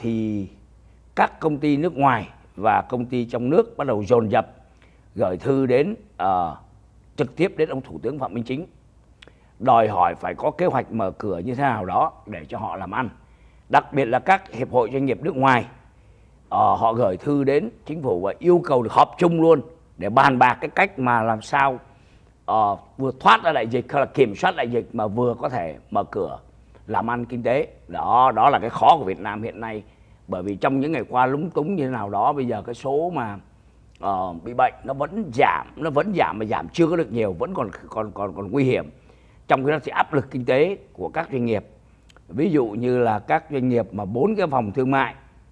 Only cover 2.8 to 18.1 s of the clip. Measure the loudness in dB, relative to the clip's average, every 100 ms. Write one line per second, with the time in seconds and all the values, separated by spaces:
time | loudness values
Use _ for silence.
2.8 | 0 -4 -2 -4 -2 -2 0 2 0 -2
3.8 | -2 -2 2 2 4 2 0 -6 -20 _
4.8 | -20 _ _ -4 -2 -2 0 0 2 2
5.8 | 2 -4 -12 -4 0 0 0 -6 -16 -20
6.8 | _ _ _ -6 -6 -2 -2 0 -4 -4
7.8 | -10 -10 -8 -6 -6 -6 -6 -8 -10 _
8.8 | _ _ _ _ -20 _ _ -4 4 6
9.8 | 4 4 0 0 -8 -4 -4 0 0 0
10.8 | -2 -4 -4 -4 -6 -6 -6 -2 -2 -2
11.8 | -2 0 0 -4 -16 -14 -12 -10 -8 -8
12.8 | -8 -6 -6 -8 -20 _ -20 -20 0 0
13.8 | 2 0 0 0 2 0 0 -8 -2 2
14.8 | 2 0 -2 -2 -4 0 4 4 2 -10
15.8 | -20 _ -20 -20 -20 _ -4 2 2 4
16.8 | 2 2 0 0 -2 0 2 2 0 -8
17.8 | -12 -6 -2